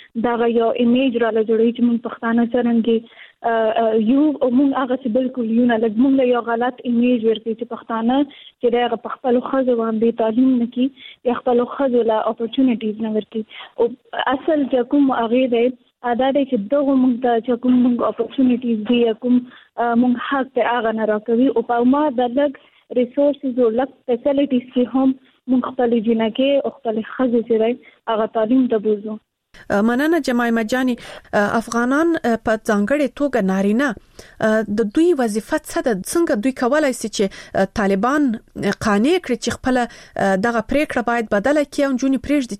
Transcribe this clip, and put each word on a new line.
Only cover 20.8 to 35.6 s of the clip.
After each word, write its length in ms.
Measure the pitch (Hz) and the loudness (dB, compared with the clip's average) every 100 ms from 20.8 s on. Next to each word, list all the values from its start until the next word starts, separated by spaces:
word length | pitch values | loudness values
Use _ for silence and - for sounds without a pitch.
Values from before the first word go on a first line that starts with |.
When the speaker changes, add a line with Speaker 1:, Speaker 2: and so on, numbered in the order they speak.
| 220 | 0
Speaker 1:
نه 140 | 220 214 | 0 0
راکوي. 420 | 214 214 233 269 | 0 0 2 4
او 140 | - | 2
په 220 | 233 240 | 0 2
ما 260 | 247 277 302 | 4 4 2
د 100 | 240 | 0
لږ 320 | 247 247 285 269 _ _ - 240 | 0 2 0 -2 _ _ -6 -2
ریسورسز 600 | 240 285 285 285 269 240 | 0 2 2 0 -2 0
او 100 | 233 | 2
لږ 200 | 226 269 - - | 2 -4 -6 -4
فیسیلیټیز 580 | 233 285 277 285 247 - | -2 0 0 2 0 -2
کې 100 | 247 233 254 | -2 0 2
هم 200 | 269 262 _ _ - | 2 0 _ _ -2
مونږ 120 | 254 262 | 0 0
خپلې 280 | 262 240 233 214 | -2 0 2 2
جینکې 460 | 226 226 226 269 277 | 0 0 0 2 2
او 60 | 233 | -2
خپلې 340 | - 233 220 214 | -6 -6 -6 -6
ښځې 260 | - 254 233 220 | -4 0 0 0
چې 80 | 220 | 0
دی، 120 | 226 247 - _ - | 0 -2 -10 _ -4
هغه 180 | 220 214 | -2 -2
تعلیم 420 | 226 220 262 247 | -2 0 2 2
ته 100 | 220 | 0
بوزو. 380 | 214 208 214 214 _ _ _ - - | -2 -2 -4 -12 _ _ _ -16 -4
Speaker 2:
مننه 500 | 202 226 247 311 339 | 0 2 2 0 0
جمایمه 440 | 269 247 233 226 | 0 0 0 0
جانې. 320 | 214 254 262 233 - - - | 0 -2 -2 -4 -8 -20 -4
افغانان، 840 | 208 202 233 226 233 247 277 339 330 240 220 - | -2 0 -2 -4 -2 0 0 0 0 -2 -2 -2
په 80 | 220 | -2
ځانګړې 520 | - 208 202 294 262 - | -2 -2 0 0 -2 -2
توګه 220 | 285 240 | -2 0
نارینه، 540 | 190 190 202 220 285 202 _ - - - 220 220 220 208 | 0 0 0 0 -2 -4 _ -20 -20 -4 0 0 -2 -2
د 20 | 208 311 | -2 2
دوی 180 | 339 | 2
وظیفه 440 | 285 233 214 - | 2 -2 -4 -4
څه 240 | 311 | -6